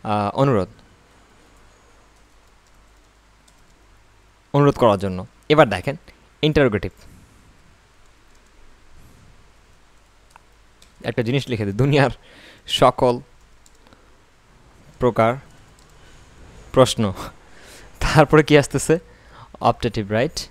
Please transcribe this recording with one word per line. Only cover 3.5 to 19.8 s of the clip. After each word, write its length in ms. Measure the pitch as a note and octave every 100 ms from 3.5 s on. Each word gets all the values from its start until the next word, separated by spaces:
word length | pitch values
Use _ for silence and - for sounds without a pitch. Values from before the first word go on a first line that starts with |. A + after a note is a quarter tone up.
| _ _ _ _ _ _ _ _ _ _
অনুরোধ 220 | C#3 C#3+ -
করার 240 | A#2 G2+
জন্য। 260 | G2 F#2 F#2+ _ _
এবার 200 | D3+ C3+
দেখেন 260 | F#2+ C#3 D3+ - _ _ _
ইন্টারোগেটিভ, 500 | D3+ D3+ C3 G2+ F#2 - - - - _ _ _ _ _ _ _ - _ _ _ _ - - - - - - - - - _ _ _ _ _ _ _ _ _ - _ _ _ _ - _
একটা 180 | - B2
জিনিস 240 | A2+ C3+ B2+
লিখে 180 | A2 G#2
দিই, 80 |
"দুনিয়ার 360 | G2+ C#3 C#3+ B2+ - - - - - -
সকল 520 | - C3 - B2+ B2 - _ _ _ _ _ - - _ _ _ _ _ _ - _ - -
প্রকার 360 | B2 A2 A2+ C3+ - - - - - - - - - - - - -
প্রশ্ন।" 420 | - B2+ - G#2+ F2+ - - - - - - - -
তারপরে 440 | - D#3 D3 D3+
কি 140 | D3 D3
আসতেছে? 420 | C3+ C#3 - D#3+ - - - - - -
অপটেটিভ, 500 | A#2 A2+